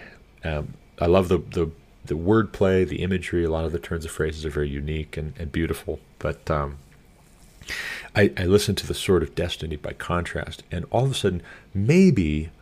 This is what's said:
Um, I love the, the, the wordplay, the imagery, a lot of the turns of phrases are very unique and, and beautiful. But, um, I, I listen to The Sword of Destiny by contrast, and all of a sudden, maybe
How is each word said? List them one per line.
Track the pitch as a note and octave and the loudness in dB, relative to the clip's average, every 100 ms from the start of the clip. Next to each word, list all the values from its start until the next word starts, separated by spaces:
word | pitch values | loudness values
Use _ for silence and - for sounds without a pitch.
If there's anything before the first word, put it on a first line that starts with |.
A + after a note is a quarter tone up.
| - - - - | -18 -20 -20 -10
Um, | D#2+ D2+ C#2+ - - - | -6 -4 -6 -12 -20 -2
I | E2+ | 4
love | F#2 F2+ | 4 4
the, | F2+ | 0
the, | - - D#2+ - - _ | 0 -4 -4 -6 -20 _
the | - D#2+ | -6 -2
wordplay, | E2+ A2 G#2 - F#2+ F#2+ F2 | 2 2 2 0 4 4 2
the | E2 | 0
imagery, | F2 F#2 - F2 | -2 -2 -2 0
a | E2 | 0
lot | D#2+ | 0
of | D#2+ | -2
the | E2 | -4
turns | - E2+ | -6 -6
of | D#2+ | -6
phrases | - D#2 D#2 | -4 -4 -2
are | D2+ | -6
very | D2 D2 | -2 -2
unique | C#2+ C#2+ D#2 D#2 - | -4 -4 -6 -6 -8
and, | D#2 C#2 | -10 -8
and | D#2+ | -6
beautiful. | D#2 E2 - - D#2 - - | -2 -2 -4 -6 -10 -12 -6
But, | D2+ D2 - | -6 -6 -2
um, | D2+ C#2+ C#2 - - _ _ _ _ - - - - - - - - | -2 -2 -8 -18 -20 _ _ _ _ -20 -20 -12 -10 -10 -12 -4 4
I, | G2+ - | 4 4
I | F2+ | 4
listen | G2+ - G2 | 4 4 -2
to | - | -4
The | |
Sword | - - F2+ | -6 2 2
of | D#2 - | 2 -2
Destiny | E2 - D#2+ D2+ | -4 -4 -8 -8
by | - | -10
contrast, | - - F2 E2+ E2 - - - | -10 -2 -2 -2 -6 -8 -12 -10
and | F2+ - | -8 -2
all | A2+ | 0
of | C3+ | 0
a | |
sudden, | C3 G2 F2 - - - | 2 0 0 -8 -20 -8
maybe | G2 G#2 F3 F#3+ A#2 D#2+ D2+ D#2+ - | -2 4 8 8 6 2 0 -4 -10